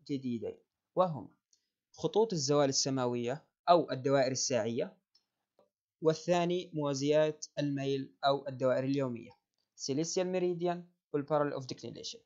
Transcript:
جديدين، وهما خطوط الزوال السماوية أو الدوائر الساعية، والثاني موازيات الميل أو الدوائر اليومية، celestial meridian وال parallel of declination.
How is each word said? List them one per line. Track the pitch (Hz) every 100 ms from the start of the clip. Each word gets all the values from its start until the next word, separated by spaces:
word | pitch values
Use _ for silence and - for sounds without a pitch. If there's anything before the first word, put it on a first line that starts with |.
| -
جديدين، | 139 127 117 95 - _ _ _ 175
وهما | 180 139 90 _ _ _ _ _ _
خطوط | - 160 202 226
الزوال | 175 131 147 139
السماوية | 135 139 135 123 120 120 147 _ _ -
أو | 175 127
الدوائر | 135 135 139 127
الساعية، | 131 - 123 110 117 196 - _ _ _ _ _ _ _ _ _ -
والثاني | 160 160 165 175 175 180 175
موازيات | 151 143 135 143 147 156 151 - -
الميل | 147 139 139 135 135 - 139
أو | 139 139
الدوائر | 127 127 127
اليومية، | 135 139 131 113 - - _ _ _ -
celestial | - 135 165 185 185 185
meridian | 180 165 175 175 - _ _
وال | 147 143
parallel | 151 147 139
of | 127
declination. | 135 117 107 - -